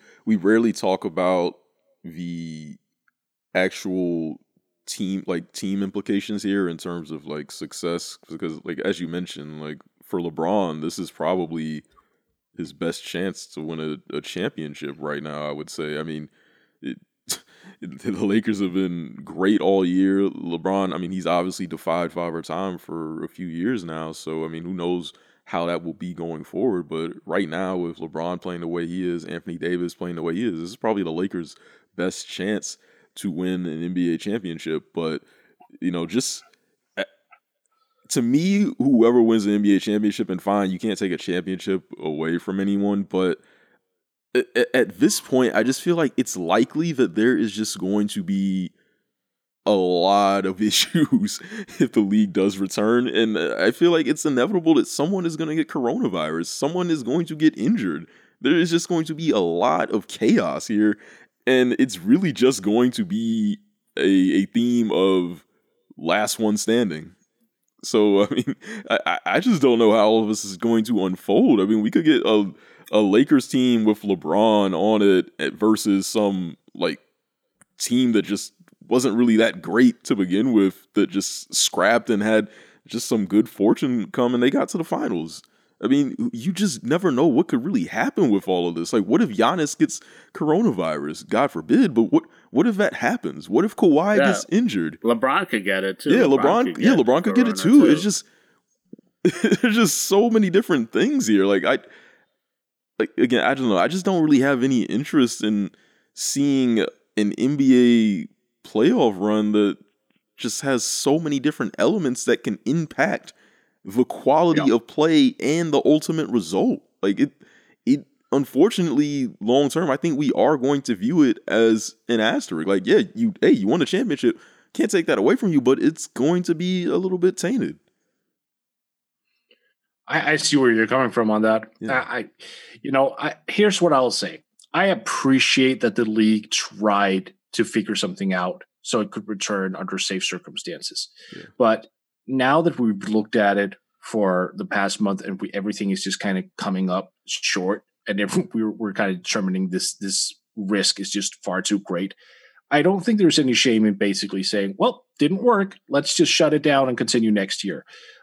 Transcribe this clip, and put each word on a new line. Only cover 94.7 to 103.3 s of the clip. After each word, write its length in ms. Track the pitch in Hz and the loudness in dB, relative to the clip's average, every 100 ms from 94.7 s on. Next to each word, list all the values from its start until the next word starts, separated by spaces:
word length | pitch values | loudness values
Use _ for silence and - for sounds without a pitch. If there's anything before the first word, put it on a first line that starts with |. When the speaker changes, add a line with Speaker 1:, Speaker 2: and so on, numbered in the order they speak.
| 101 82 - | -2 -4 -4
Speaker 2:
LeBron 460 | 117 117 131 160 190 | -2 0 0 0 -2
could 140 | 107 | -4
get 200 | 95 95 | -2 -2
it, 160 | 95 95 | -2 -4
too. 120 | 147 | 2
Speaker 1:
Yeah, 120 | 226 170 | 4 4
Speaker 2:
LeBron 140 | 135 | 4
Speaker 1:
LeBron, 320 | 139 220 254 - | 4 2 0 0
Speaker 2:
could 80 | |
Speaker 1:
yeah, 120 | 214 214 | 2 4
Speaker 2:
get 100 | 117 | 4
Speaker 1:
LeBron 180 | 135 | 2
could 100 | 220 202 | 2 2
get 120 | 240 | 2
it, 100 | 202 | 2
Speaker 2:
corona, 60 | |
Speaker 1:
too. 220 | 165 285 180 | 6 8 8
Speaker 2:
too. 60 | |
Speaker 1:
It's 120 | 151 | 4
just, 220 | 202 - - _ _ _ _ _ _ - _ _ | 2 -4 -8 _ _ _ _ _ _ -20 _ _
<laughs> 380 | 180 - 220 202 | -2 2 2 2
there's 140 | 226 214 | 2 4
just 220 | 202 - | 2 2
so 260 | - 196 233 | 0 2 4
many 220 | 226 196 | 4 4
different 400 | 185 233 151 113 | 2 2 0 0
things 340 | - 214 285 110 | 0 2 0 2
here. 200 | 101 95 | 4 4
Like, 180 | 101 87 | 4 2
I, 140 | 131 - - _ _ _ _ _ _ _ _ _ - | 0 -2 -20 _ _ _ _ _ _ _ _ _ -6
like, 100 | 110 - | -4 0
again, 260 | 120 | 2